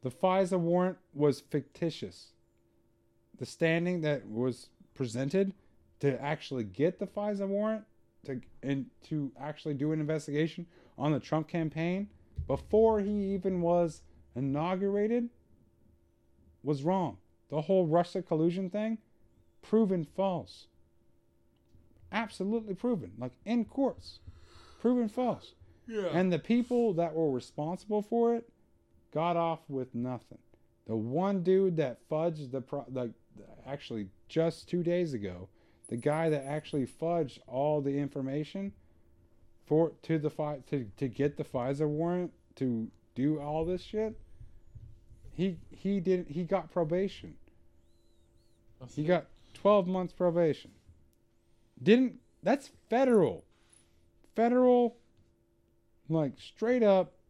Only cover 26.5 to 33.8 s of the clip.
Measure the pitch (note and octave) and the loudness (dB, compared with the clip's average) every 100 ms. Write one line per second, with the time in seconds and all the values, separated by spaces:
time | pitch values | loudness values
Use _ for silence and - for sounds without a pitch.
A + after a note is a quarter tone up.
26.5 | A#3 A#3+ B3 A#3 E3 E3+ D#3 D#3+ B2+ - | 0 2 2 2 2 0 2 0 0 -4
27.5 | - D3+ F3+ - G#3 G#3 A#3 A#3 A#3 A#3 | -6 -6 -6 -2 -2 0 2 2 2 -4
28.5 | _ _ _ _ _ _ D3 E3+ E3+ E3 | _ _ _ _ _ _ -2 0 2 0
29.5 | D#3+ - C#3 B2+ A#2+ B2 B2 - - _ | -2 -6 -6 -6 -4 -4 -6 -12 -20 _
30.5 | _ _ _ - A2 A2 C3+ G3 G3 F3 | _ _ _ -6 -4 -2 -2 0 0 2
31.5 | F#3+ F#3+ E3 C#3 A#2+ _ D#3 E3+ D#3 C#3 | 4 4 2 -2 -4 _ -2 -2 -2 -8
32.5 | C3 A#2+ C#3+ B2+ C3 A#2+ G#2 _ - - | -8 -6 -8 -6 -6 -6 -8 _ -20 -20
33.5 | - - C#3+ | -20 -12 -12